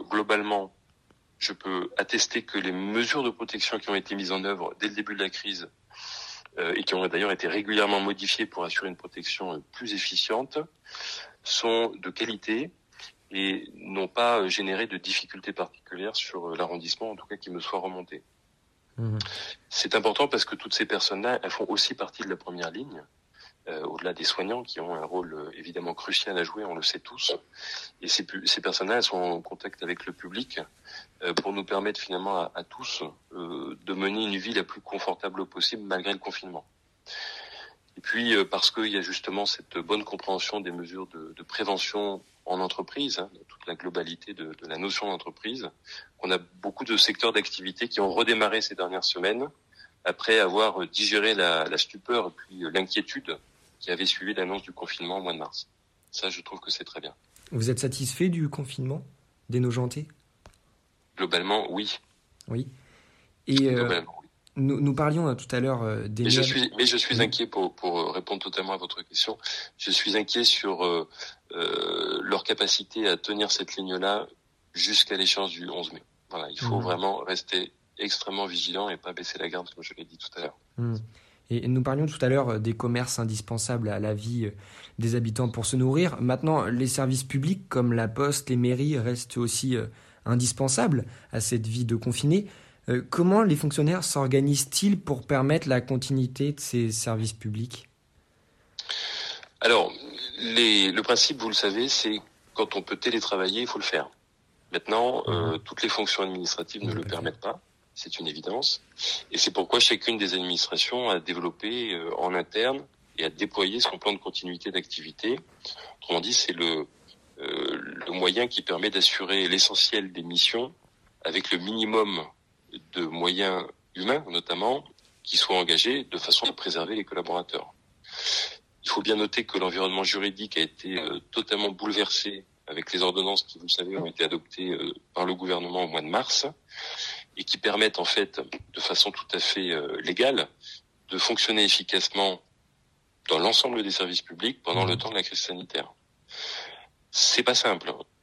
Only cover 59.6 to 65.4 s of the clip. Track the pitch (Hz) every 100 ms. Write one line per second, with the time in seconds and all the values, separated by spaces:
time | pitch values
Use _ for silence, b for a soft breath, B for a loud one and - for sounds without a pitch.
59.6 | 123 120 123 147 151 - _ _ - _
60.6 | _ _ _ _ _ - 92 87 92 107
61.6 | - 90 104 - _ _ _ _ - 120
62.6 | 131 b b b b b b _ - 135
63.6 | 135 123 120 87 82 - - _ _ -
64.6 | 135 143 143 139 151 156 160 120